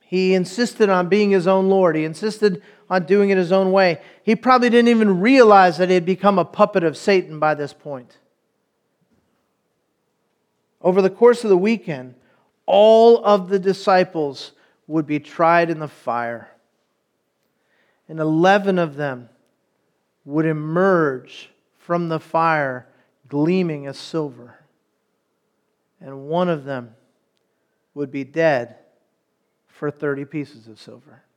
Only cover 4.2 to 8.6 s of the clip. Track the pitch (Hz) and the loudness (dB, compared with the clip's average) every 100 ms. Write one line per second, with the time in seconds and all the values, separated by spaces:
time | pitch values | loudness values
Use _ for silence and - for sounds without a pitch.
4.2 | - 220 247 254 240 233 233 226 214 180 | -2 -2 2 2 4 2 4 2 2 2
5.2 | 208 269 226 202 185 156 185 185 170 190 | 2 6 8 8 6 2 0 0 0 0
6.2 | 202 190 160 - 208 196 165 139 - 196 | 0 0 -2 0 0 2 -2 -4 0 0
7.2 | 160 156 151 147 143 - 156 135 120 _ | -2 -4 -2 -2 -8 -12 -16 -16 -16 _
8.2 | _ _ _ _ | _ _ _ _